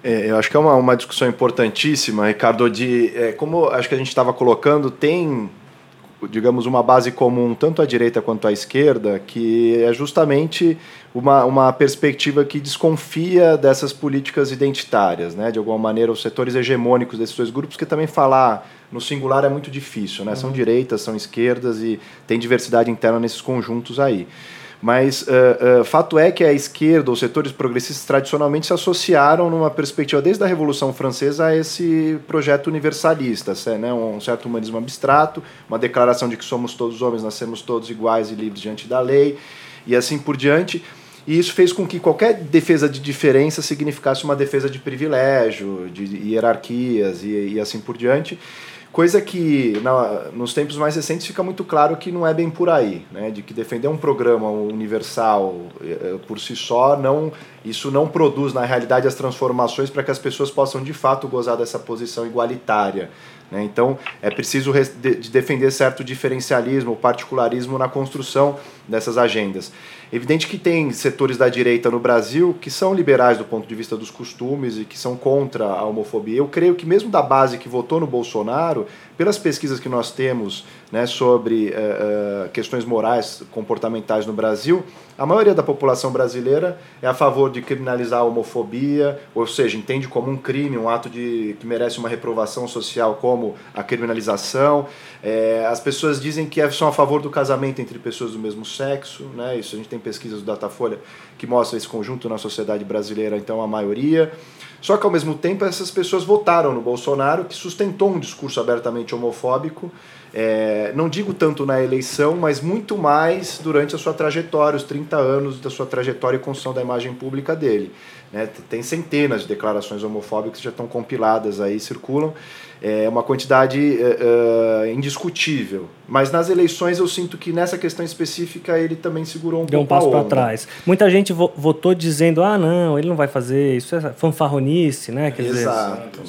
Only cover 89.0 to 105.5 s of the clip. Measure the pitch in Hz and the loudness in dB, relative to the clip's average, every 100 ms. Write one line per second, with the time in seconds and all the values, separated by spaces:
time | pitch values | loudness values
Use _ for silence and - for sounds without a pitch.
89 | 143 143 - 110 117 - 120 107 104 135 | 0 -2 -8 -4 -4 0 0 0 -4 -6
90 | 131 123 127 135 131 135 143 123 113 117 | -2 -4 -4 -6 -4 -4 -2 -2 -2 -2
91 | 131 117 120 117 107 104 117 117 120 120 | -4 -8 -4 -4 -4 -8 -6 -2 -2 -4
92 | 113 117 117 113 107 - 120 117 107 117 | -6 -6 -4 -4 -4 -6 -8 -8 -8 -2
93 | 113 107 123 120 110 - - - 101 120 | -2 0 -2 0 -4 -8 -14 -12 -6 -4
94 | 117 143 107 98 - 135 143 147 139 - | -2 -4 -2 -4 -4 2 4 2 -2 -14
95 | - - 107 110 110 113 113 117 139 135 | -20 -10 -4 0 0 0 0 -2 -4 -2
96 | 156 143 143 151 147 160 147 143 156 147 | -2 -2 -4 -6 -4 0 0 2 0 2
97 | 139 147 147 143 135 135 139 131 117 120 | 2 2 -2 -4 -2 0 -2 -6 -10 -10
98 | 117 - 117 110 110 107 107 - 139 139 | -12 -8 -10 -8 -8 -10 -12 -8 -6 -6
99 | 139 - 139 120 123 123 104 107 107 117 | -8 -16 -16 -10 -6 -6 -8 -12 -12 -12
100 | 110 104 117 107 101 104 104 - 117 104 | -10 -12 -12 -10 -8 -8 -8 -4 -6 -6
101 | - - - - 120 123 117 113 - 113 | -14 -20 -20 -16 -2 0 0 -4 -8 -8
102 | 104 127 123 110 107 107 107 104 101 104 | -8 -8 -8 -8 -8 -6 -4 -4 -4 -4
103 | 104 107 107 104 - 113 110 107 101 107 | -4 -6 -4 -4 -4 -6 -4 -4 -2 -2
104 | 143 160 160 - - - - - - 208 | 2 2 2 -2 -20 -20 -20 -12 0 2
105 | 208 175 156 151 175 | 2 0 -2 -4 -4